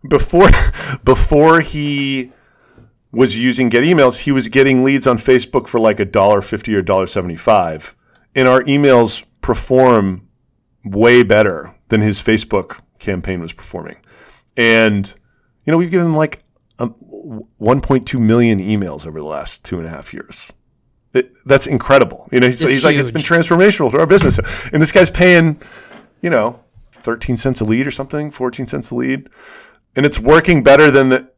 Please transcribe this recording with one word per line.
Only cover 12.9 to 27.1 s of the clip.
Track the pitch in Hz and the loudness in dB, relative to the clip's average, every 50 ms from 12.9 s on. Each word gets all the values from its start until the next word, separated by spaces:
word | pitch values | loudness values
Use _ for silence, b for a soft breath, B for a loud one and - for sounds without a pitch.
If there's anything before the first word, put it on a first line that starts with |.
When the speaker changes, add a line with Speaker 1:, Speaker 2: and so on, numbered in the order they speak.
| _ _ | _ _
Speaker 1:
campaign | - 104 95 90 85 95 95 87 | -10 -8 -8 -8 -8 -8 -10 -10
was | 82 80 | -10 -14
performing. | - - - - - 92 78 76 - _ _ b b b b b b b b _ _ | -16 -20 -20 -16 -16 -16 -16 -16 -20 _ _ b b b b b b b b _ _
And, | - 117 117 113 113 113 110 104 101 98 - - _ _ _ _ _ _ _ _ _ _ | -2 0 2 2 2 2 2 0 -2 -6 -8 -14 _ _ _ _ _ _ _ _ _ _
you | 147 | -2
know, | 156 | -2
we've | 165 180 170 | -2 -2 -2
given, | 170 180 170 170 156 | -2 -2 -2 0 0
like, | 156 156 151 - _ _ _ _ _ _ _ _ | -2 -2 -4 -4 _ _ _ _ _ _ _ _
um, | - 120 117 - _ _ _ - - - 156 117 107 - _ _ | -10 -10 -10 -10 _ _ _ -20 -20 -18 -16 -18 -18 -18 _ _
one | _ 104 110 131 139 | _ -2 0 0 0
point | - - 139 131 - | 0 0 -2 -2 -2
two | - - 127 | -4 -4 0
million | 113 107 113 120 120 117 110 98 | 2 2 2 2 2 2 0 -2
emails | 92 101 107 104 98 87 73 73 78 | -2 -4 -4 -4 -4 -6 -10 -14 -14
over | 82 76 | -14 -14
the | 78 76 | -12 -12
last | 76 78 69 69 - - - _ | -10 -10 -10 -10 -14 -16 -18 _
two | - 95 87 | -12 -12 -10
and | 82 | -10
a | 80 | -12
half | 82 71 - - - | -14 -16 -18 -18 -18
years. | - - _ - - - - - _ _ _ _ _ _ _ _ _ _ _ _ | -18 -18 _ -20 -20 -20 -20 -20 _ _ _ _ _ _ _ _ _ _ _ _
It, | 127 127 _ _ _ _ | -4 -4 _ _ _ _
that's | 135 139 135 - | 0 0 0 2
incredible. | - - 117 - - 135 135 120 110 - - - - | -2 -4 -6 0 2 2 2 2 0 -4 -16 -14 -2
You | - 127 | 0 2
know, | 123 | 2
he's, | 123 127 117 | 2 0 0
Speaker 2:
It's | 160 135 | -2 -2
Speaker 1:
he's | 131 135 135 | -2 0 0
like, | 156 147 | 0 0
"It's | 143 135 120 | 0 -2 -4
been | 113 - - | -6 -8 -2
Speaker 2:
huge. | - 170 170 170 | 0 0 0 2
Speaker 1:
transformational | - 175 170 190 208 196 - 156 123 | 2 2 4 4 2 2 0 -2 -2
to | 131 147 | 0 0
our | 165 | 2
business." | 147 185 202 160 - - - B B B B B B | 4 2 2 4 2 0 -2 B B B B B B
And | B 147 156 | B 0 0
this | 151 | 2
guy's | - 196 185 165 | 4 2 2 2
paying, | 170 - 180 180 180 170 165 156 147 B B B B B B B B B B B B _ | 2 2 4 4 6 4 4 2 -2 B B B B B B B B B B B B _
you | - 175 | -6 -2
know, | 160 117 107 120 123 _ _ _ _ - - _ | -2 0 -2 -2 -6 _ _ _ _ -20 -20 _
thirteen | _ _ _ 113 | _ _ _ -8